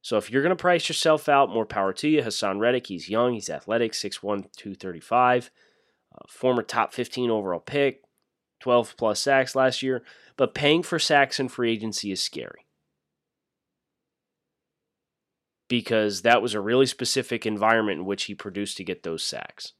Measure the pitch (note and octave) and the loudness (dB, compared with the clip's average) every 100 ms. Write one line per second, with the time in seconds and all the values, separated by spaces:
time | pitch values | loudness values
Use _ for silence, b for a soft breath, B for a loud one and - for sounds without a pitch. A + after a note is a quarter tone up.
0 | - A2 G2+ B2+ D#3 F3+ F3+ F3 - D#3 | 0 -2 0 0 0 0 2 2 0 0
1 | D#3+ D#3 - C#3 C3+ A2+ A2 G#2 G2 F#2+ | 2 2 4 4 4 0 -2 0 -2 0
2 | D3+ D3+ A#2 - G2+ G2 A#2 B2+ B2 F2+ | 2 2 0 -2 -2 2 2 0 -2 -12
3 | D#2+ A2 B2 A#2 - D2 - A#2 A#2 - | -4 0 0 -2 -8 -10 -4 -2 -2 -4
4 | G2+ - G2 G2+ G2 - G#2 F#2+ F#2+ E2+ | -8 -8 -4 -4 -6 -16 -14 -12 -12 -12
5 | - A#2 B2 B2 A#2+ _ _ _ _ _ | 0 2 4 2 -2 _ _ _ _ _
6 | _ - - - B2+ B2 A2 A#2+ G#2+ - | _ -20 -20 -2 0 0 0 -2 -2 -2
7 | A#2 - B2 A2 F#2+ F2 - C#3+ C#3 - | -8 -4 0 0 -2 -6 -4 0 0 -2
8 | _ _ _ _ _ _ B2+ A#2+ A2+ - | _ _ _ _ _ _ 2 2 2 -2
9 | A2+ G#2 C#3 C3+ C3 C3+ C3 A#2+ C3 B2+ | -2 0 2 2 2 2 2 0 -4 -4
10 | B B B - C3 - C#3+ D#3+ F3 E3 | B B B -2 -2 2 4 4 2 -4
11 | - D3 C3+ - C3 - A#2+ A2+ A2 G2+ | 2 4 4 0 -6 -2 -2 -2 -4 -6
12 | G#2 F#2+ - C#2+ A#1+ - _ _ _ _ | -6 -6 -6 -8 -14 -16 _ _ _ _
13 | _ _ _ _ _ _ _ _ _ _ | _ _ _ _ _ _ _ _ _ _
14 | _ _ _ _ _ _ _ _ _ _ | _ _ _ _ _ _ _ _ _ _
15 | _ _ _ _ _ _ _ A#2+ - A2 | _ _ _ _ _ _ _ -4 0 0
16 | G#2+ F#2+ A#2 A#2 A#2 G#2 G2+ B2 C3+ - | 0 0 4 4 4 -4 0 2 2 0
17 | B2 C3+ A#2+ A2+ A2+ G#2+ G#2+ A2+ G#2+ E2 | -4 -4 -2 -4 -4 0 4 4 2 -2
18 | F#2+ G2+ - G2 G#2 F#2 G2+ - F2+ F#2 | -4 -4 -6 -10 -10 -8 -8 -8 -8 -8
19 | E2+ D#2+ - - - - - | -6 -6 -6 -8 -12 -16 -20